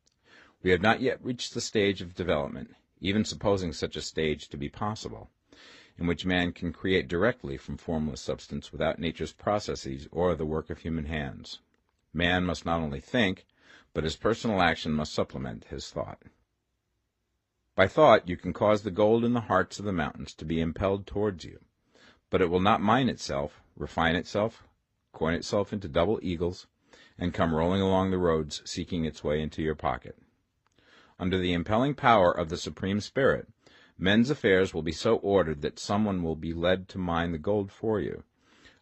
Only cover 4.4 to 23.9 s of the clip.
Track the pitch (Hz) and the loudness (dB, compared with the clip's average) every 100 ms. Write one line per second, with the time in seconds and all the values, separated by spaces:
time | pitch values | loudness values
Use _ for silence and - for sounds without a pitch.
4.4 | - 73 71 - 104 107 113 107 104 _ | -6 -10 -10 -6 -6 -6 -10 -14 -18 _
5.4 | _ - - - - - 85 85 92 90 | _ -20 -20 -20 -20 -6 -2 -2 0 0
6.4 | 87 - 87 - 95 92 65 85 107 - | 0 -2 -8 -4 0 2 2 0 0 0
7.4 | 71 67 - 69 - 82 76 65 - 67 | -6 -10 -8 -10 -6 -4 -4 -6 -6 -8
8.4 | - 71 - 73 78 - 82 - 78 - | -6 -12 -10 -4 -2 -2 -4 -4 -8 -6
9.4 | - 104 - 71 69 67 69 76 90 78 | -2 -2 -2 -8 -6 -10 -8 -2 0 0
10.4 | 78 78 - 82 82 80 73 78 69 50 | -2 -4 -6 -8 -6 -4 -4 -6 -6 -10
11.4 | - - _ _ _ _ _ 78 87 90 | -14 -18 _ _ _ _ _ -2 0 2
12.4 | 90 80 87 85 80 69 - 127 101 95 | 0 -2 -2 -2 -2 -6 -4 0 0 0
13.4 | _ _ _ - _ 85 78 80 107 117 | _ _ _ -20 _ -4 -4 -2 -2 0
14.4 | 120 98 85 82 82 76 76 - 95 69 | 0 2 2 2 -2 -2 -2 -4 -4 -4
15.4 | 65 57 - 69 - - - - - _ | -10 -10 -12 -12 -10 -8 -8 -10 -20 _
16.4 | _ _ _ _ _ _ _ _ _ _ | _ _ _ _ _ _ _ _ _ _
17.4 | _ _ _ - 95 - 151 110 87 85 | _ _ _ 2 2 8 8 8 6 -6
18.4 | 92 82 107 107 104 90 107 117 117 120 | -4 0 4 4 2 2 4 4 2 0
19.4 | 104 92 92 - 101 92 71 - 69 - | 2 2 2 -4 -4 -2 -2 -6 -14 -12
20.4 | 78 80 82 78 98 98 98 101 107 85 | -4 0 0 0 0 -2 -4 -4 -2 -4
21.4 | - - _ _ _ _ - _ - 92 | -12 -18 _ _ _ _ -20 _ -2 2
22.4 | 90 90 95 101 101 120 127 67 - 71 | 4 4 4 4 4 4 2 -2 -4 -4
23.4 | 73 - _ - 73 | -4 -8 _ -12 -8